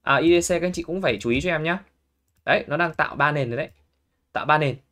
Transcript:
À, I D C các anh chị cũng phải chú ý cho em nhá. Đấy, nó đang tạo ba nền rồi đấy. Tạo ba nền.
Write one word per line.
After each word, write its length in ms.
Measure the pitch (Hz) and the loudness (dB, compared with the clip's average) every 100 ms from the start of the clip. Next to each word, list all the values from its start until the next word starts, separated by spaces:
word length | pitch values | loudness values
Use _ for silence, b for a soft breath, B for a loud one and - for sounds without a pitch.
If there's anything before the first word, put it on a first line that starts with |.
À, 140 | - | 2
I 260 | 135 160 175 | 4 6 4
D 40 | |
C 40 | 170 | 2
các 140 | 170 | -2
anh 100 | 180 | -2
chị 100 | 175 | -4
cũng 180 | 160 185 | -6 -2
phải 160 | 170 113 | -2 -2
chú 80 | 120 | -2
ý 120 | - | 0
cho 80 | 175 | 0
em 140 | 160 | -2
nhá. 160 | 160 190 - _ _ _ _ _ | -4 -6 -8 _ _ _ _ _
Đấy, 180 | - 147 - | -2 -2 0
nó 100 | 147 | -2
đang 160 | 170 | -2
tạo 220 | 156 151 | -2 -4
ba 160 | 127 143 | 0 0
nền 180 | 147 120 | 0 -2
rồi 80 | 117 | -4
đấy. 120 | 151 _ _ _ _ _ _ | -8 _ _ _ _ _ _
Tạo 120 | - | -6
ba 120 | 143 151 | 2 2
nền. 200 | 143 135 _ | 2 -4 _